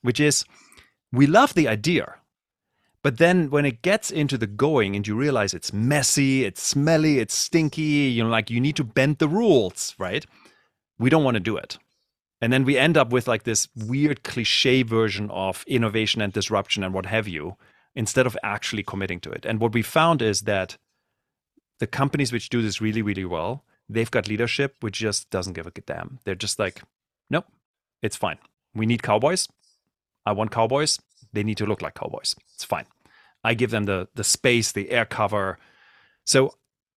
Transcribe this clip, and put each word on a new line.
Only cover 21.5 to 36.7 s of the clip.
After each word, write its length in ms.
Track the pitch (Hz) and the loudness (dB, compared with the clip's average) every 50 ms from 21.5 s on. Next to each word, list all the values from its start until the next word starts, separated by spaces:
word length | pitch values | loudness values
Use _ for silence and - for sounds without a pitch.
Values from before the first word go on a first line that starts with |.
| _ _ _ _ _ _ | _ _ _ _ _ _
the 80 | - | -8
companies 460 | 110 - - 139 143 - 143 143 123 120 | -6 -2 -2 -2 0 0 -2 -2 -2 -2
which 160 | 117 - - | -6 -6 -2
do 120 | - 120 | -2 -2
this 200 | 113 107 92 - | -2 -2 -2 -2
really, 220 | 110 110 107 113 110 | -4 -2 -2 -2 -2
really 220 | 104 101 98 95 | -2 -4 -4 -4
well, 400 | 90 87 82 80 95 123 143 - _ _ _ _ - | -6 -6 -4 -4 -6 -8 -10 -14 _ _ _ _ -6
they've 220 | 107 113 117 113 | -4 -2 -2 0
got 180 | - 120 104 - | 0 -2 -2 -2
leadership 480 | 110 104 117 113 - - 139 139 - _ | -2 -2 -2 -2 0 -2 -2 -4 -4 _
which 180 | - 110 98 - | -8 -8 -6 -4
just 320 | 110 107 101 - - - | -4 -4 -4 -4 -6 -6
doesn't 220 | - 95 87 92 90 | -6 -6 -6 -6 -8
give 120 | 85 82 | -10 -12
a 40 | 87 | -12
damn. 480 | - - - - - 85 85 82 135 127 _ | -16 -14 -12 -10 -10 -10 -10 -12 -16 -12 _
They're 100 | - 95 | -8 -8
just 240 | 92 107 101 - - | -6 -6 -6 -4 -4
like, 240 | 107 95 - - - _ _ _ _ _ _ _ _ _ | -4 -4 -4 -8 -18 _ _ _ _ _ _ _ _ _
"Nope, 160 | 139 160 - - _ _ _ _ _ _ _ _ _ _ - | -4 -4 -4 -6 _ _ _ _ _ _ _ _ _ _ -6
it's 140 | 107 - | -6 -6
fine. 220 | - - 92 76 - _ _ _ _ _ _ _ | -4 -6 -6 -6 -8 _ _ _ _ _ _ _
We 120 | 107 110 | -4 0
need 160 | 110 120 117 - | 0 0 0 2
cowboys. 460 | - 104 110 120 147 180 185 - - _ _ _ _ _ _ _ _ _ _ _ _ _ _ _ | 2 2 2 2 2 0 0 -4 -6 _ _ _ _ _ _ _ _ _ _ _ _ _ _ _
I 60 | 107 104 | -4 -2
want 180 | 98 110 110 | -2 -4 -2
cowboys. 480 | - 117 113 110 131 139 151 151 - - - _ _ _ _ _ - | 0 0 0 2 2 0 0 0 -2 -4 -6 _ _ _ _ _ -6
They 120 | 107 104 | -4 -2
need 140 | 110 107 - | -2 -2 -2
to 80 | 107 | -2
look 160 | 104 107 - - | -2 -2 -4 -4
like 120 | 73 - | -8 -8
cowboys. 400 | - - - - - - - - - _ _ _ | -10 -10 -10 -10 -8 -6 -6 -6 -6 _ _ _
It's 100 | - - | -18 -8
fine. 220 | - - - - - _ _ _ _ _ _ _ _ _ _ - | -6 -6 -6 -6 -10 _ _ _ _ _ _ _ _ _ _ -2
I 120 | 113 120 | -2 0
give 160 | 110 123 113 | 0 0 0
them 140 | 113 110 104 | 0 -2 -2
the, 240 | 98 98 92 92 - _ | -2 -2 -4 -4 -8 _
the 100 | - 107 | -6 -2
space, 480 | - - - - 135 120 117 110 - - | -2 -2 0 2 2 2 2 2 0 -4
the 180 | 104 101 - | -6 -6 -2
air 160 | 120 120 113 | -2 -2 -2
cover." 520 | - - - 110 98 104 104 98 95 92 - _ _ _ _ _ _ _ _ _ _ _ _ _ | -2 -2 -2 -2 0 0 -2 -2 -4 -6 -8 _ _ _ _ _ _ _ _ _ _ _ _ _
So 320 | - - 135 135 135 - _ _ _ | 2 4 4 4 2 0 _ _ _